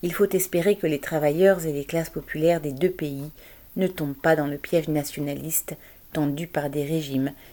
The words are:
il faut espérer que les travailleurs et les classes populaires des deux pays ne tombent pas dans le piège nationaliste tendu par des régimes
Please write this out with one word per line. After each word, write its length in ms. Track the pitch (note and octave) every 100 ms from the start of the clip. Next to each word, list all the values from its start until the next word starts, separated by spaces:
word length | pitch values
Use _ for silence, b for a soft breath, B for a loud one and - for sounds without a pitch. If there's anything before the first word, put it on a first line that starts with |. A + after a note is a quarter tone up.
il 100 | F3
faut 180 | E3+ G3
espérer 460 | F#3+ F#3 F3 F3 G3+
que 120 | D#3+
les 120 | D3
travailleurs 640 | - D#3+ D3 D3+ F#3+ F#3 D#3+
et 40 |
les 140 | C#3+ C#3+
classes 240 | E3 D#3+
populaires 520 | - - D#3 D#3+ E3+
des 100 | D3+
deux 180 | C3 F3+
pays 400 | F#3 D3 C#3 D3 B B B B -
ne 120 | F#3
tombent 280 | F#3 D3+ C#3
pas 200 | E3 D#3+
dans 120 | D3
le 100 | D3
piège 300 | - F3 D#3
nationaliste 880 | D3+ C#3+ - C#3+ C#3+ D3 - - D#3 B B B
tendu 340 | E3 D3 C#3+ E3+
par 240 | - D3
des 120 | C#3+
régimes 480 | C#3+ D#3+ D3 C3+ C3+ C#3+ B